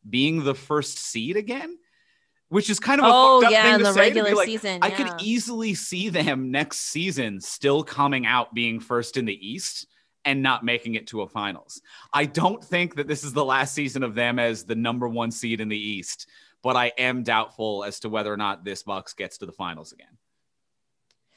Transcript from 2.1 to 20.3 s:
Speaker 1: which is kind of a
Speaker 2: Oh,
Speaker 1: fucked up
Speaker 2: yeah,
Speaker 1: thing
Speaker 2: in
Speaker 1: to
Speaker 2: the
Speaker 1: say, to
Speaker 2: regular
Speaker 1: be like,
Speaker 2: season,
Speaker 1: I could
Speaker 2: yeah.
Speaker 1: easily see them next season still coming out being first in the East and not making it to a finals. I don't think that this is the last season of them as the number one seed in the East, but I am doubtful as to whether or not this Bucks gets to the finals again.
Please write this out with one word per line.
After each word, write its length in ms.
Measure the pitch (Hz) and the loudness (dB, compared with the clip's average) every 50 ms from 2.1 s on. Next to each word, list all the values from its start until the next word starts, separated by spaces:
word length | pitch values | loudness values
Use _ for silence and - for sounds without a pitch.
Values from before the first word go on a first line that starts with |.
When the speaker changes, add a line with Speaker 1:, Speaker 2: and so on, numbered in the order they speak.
| _ _ _ _ _ _ _ - | _ _ _ _ _ _ _ -2
Speaker 1:
which 180 | 160 196 208 208 | 0 0 0 0
is 100 | 214 - | -2 -2
kind 220 | - - 269 277 | 0 2 4 6
of 60 | 208 | 8
a 40 | 220 | 8
Speaker 2:
Oh, 300 | 240 254 262 262 262 254 | 8 10 10 10 10 10
Speaker 1:
fucked 40 | 247 | 8
up 80 | 233 220 | 8 8
Speaker 2:
yeah, 100 | 214 214 | 8 8
Speaker 1:
thing 120 | 214 214 | 8 8
Speaker 2:
in 20 | 208 | 6
Speaker 1:
to 60 | 208 | 6
Speaker 2:
the 80 | 202 196 | 4 6
Speaker 1:
say, 200 | 190 196 214 202 | 6 6 6 6
to 20 | |
Speaker 2:
regular 140 | 220 214 208 | 4 2 4
Speaker 1:
be 60 | 202 | 4
like, 120 | 208 185 | 4 2
Speaker 2:
season, 360 | 196 220 220 214 208 185 180 180 | 2 0 -4 -4 -4 -2 0 0
Speaker 1:
I 80 | 196 | 0
could 180 | 196 196 - 185 | 0 0 -4 -4
Speaker 2:
yeah. 80 | 175 | -4
Speaker 1:
easily 560 | 170 175 208 226 247 - 233 247 226 226 220 196 | -6 -4 -2 -2 -2 -2 -4 -4 -4 -2 -2 -4
see 380 | - - - - 180 190 214 | -4 -6 -6 -6 -4 -4 -2
them 400 | 170 180 151 - 139 131 131 127 | 0 0 0 0 0 -2 -2 -2
next 300 | 127 139 151 - - - | -2 -2 -2 -4 -6 -8
season 600 | - - - 151 170 190 165 131 127 110 101 92 | -8 -6 -6 -4 -4 -4 -2 -4 -4 -4 -6 -8
still 440 | 85 - - - - 139 139 151 156 | -10 -12 -8 -2 0 2 2 2 0
coming 420 | - - - 143 143 139 131 123 | -2 -2 0 0 2 0 0 0
out 260 | 110 123 127 120 - - | 2 2 2 0 0 -2
being 280 | 113 117 117 113 113 | -2 -2 -2 -2 -4
first 360 | 113 - 127 120 117 - - | -4 -4 -2 -2 -2 -2 -4
in 80 | 135 123 | -4 -4
the 240 | 110 98 - 95 101 | -4 -4 -6 -8 -10
East 380 | 123 185 - - - - - - _ _ _ _ _ _ - | -10 -10 -10 -10 -10 -12 -14 -16 _ _ _ _ _ _ -4
and 160 | 143 139 139 135 | -2 -2 0 0
not 200 | 131 131 113 117 | 0 0 0 0
making 320 | 117 120 117 - 117 113 | -2 -2 -2 -4 -6 -8
it 120 | 110 107 | -8 -8
to 160 | - - 107 101 | -8 -8 -8 -8
a 40 | |
finals. 540 | 92 - 107 104 101 92 69 - - - - - _ - - - - - | -8 -8 -8 -6 -6 -8 -10 -14 -20 -20 -20 -20 _ -20 -20 -10 -4 -2
I 140 | 139 151 | -2 -2
don't 360 | 147 147 165 160 180 202 233 - | 0 0 0 0 0 0 -2 -6
think 340 | - - 180 175 170 - | -4 -2 -2 -2 -2 -4
that 120 | 143 147 139 | -6 -6 -4
this 160 | 151 139 - | -6 -6 -6
is 80 | 147 123 | -6 -4
the 140 | 143 147 | -2 0
last 260 | 131 131 135 131 135 - | 2 2 2 0 0 -2
season 300 | - 147 135 113 135 131 | -4 -6 -4 -4 -4 -4
of 120 | 120 107 | -4 -2
them 240 | 113 120 120 120 123 | -2 -2 0 0 0
as 280 | 120 117 113 107 - | 0 0 0 -2 -6
the 100 | - 117 | -6 -4
number 320 | 110 117 120 120 123 123 120 | -4 -2 -2 -2 -4 -4 -4
one 220 | 113 117 117 117 | -4 -4 -6 -6
seed 320 | 117 - - 117 113 113 113 | -6 -6 -6 -6 -4 -4 -4
in 60 | 107 | -6
the 100 | 107 107 | -6 -6
East, 500 | 104 107 104 98 87 - - - - - _ - - _ _ _ | -6 -8 -8 -8 -10 -12 -14 -14 -16 -20 _ -20 -20 _ _ _
but 140 | - 127 127 | -2 0 0
I 120 | 123 123 120 - - | 2 0 0 0 -2
am 240 | 127 127 127 127 120 | -2 -2 -2 -2 -2
doubtful 640 | 113 117 110 113 110 - - 110 110 104 101 101 | 0 0 0 0 -2 -6 -8 -6 -6 -4 -6 -6
as 160 | 104 101 - | -8 -10 -10
to 80 | - 113 | -10 -6
whether 240 | 107 110 104 104 104 | -4 -4 -4 -4 -4
or 40 | |
not 280 | 101 104 101 98 92 85 | -4 -4 -4 -4 -6 -8
this 180 | 101 98 90 - | -10 -10 -10 -10
Bucks 320 | - 101 95 95 - - | -8 -8 -8 -10 -12 -12
gets 240 | - 98 90 - - | -12 -12 -12 -12 -14
to 80 | - | -16
the 60 | 90 - | -16 -12
finals 400 | - 95 85 85 78 78 - - | -10 -10 -10 -10 -10 -14 -20 -20
again. 260 | _ _ _ _ _ _ _ | _ _ _ _ _ _ _